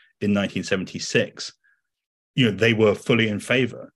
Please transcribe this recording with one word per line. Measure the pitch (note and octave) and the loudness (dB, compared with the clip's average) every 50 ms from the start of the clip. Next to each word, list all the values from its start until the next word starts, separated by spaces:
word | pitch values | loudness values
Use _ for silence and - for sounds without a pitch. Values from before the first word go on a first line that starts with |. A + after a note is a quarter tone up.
| _ _ _ - | _ _ _ -4
in | G#2+ G2+ G2+ | -2 0 0
nineteen | G2+ G2 F2 - G2 F2+ | 0 0 -2 -4 -6 -4
seventy-six, | - G2+ F#2+ F#2 - - F2 - - - A#2+ F#2 - - - - - - _ _ _ _ _ _ _ _ _ _ _ _ _ _ _ - | -2 -2 -2 -4 -6 -8 -10 -8 -2 0 0 0 0 -6 -12 -14 -14 -14 _ _ _ _ _ _ _ _ _ _ _ _ _ _ _ 0
you | C#3+ B2 A2+ | 2 2 2
know, | F#2+ | 2
they | F#2 A2 A#2 A2+ | 2 2 2 4
were | G#2+ A2 G#2 G2 | 4 4 4 4
fully | - - - B2 A#2 A2 G#2+ | 2 0 0 2 2 2 0
in | G#2 F#2+ | -2 -4
favor. | - - B2 C3 B2+ A#2+ - - - - _ | -2 -2 0 0 0 -2 -4 -10 -18 -20 _